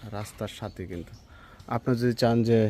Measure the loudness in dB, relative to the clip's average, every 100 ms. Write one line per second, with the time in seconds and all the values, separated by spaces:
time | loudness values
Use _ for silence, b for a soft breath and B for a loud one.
0 | -10 -10 -10 -8 -10 -8 -12 -12 -12 -10
1 | -12 -18 -20 B B B -6 -4 0 0
2 | 0 2 2 4 4 4 4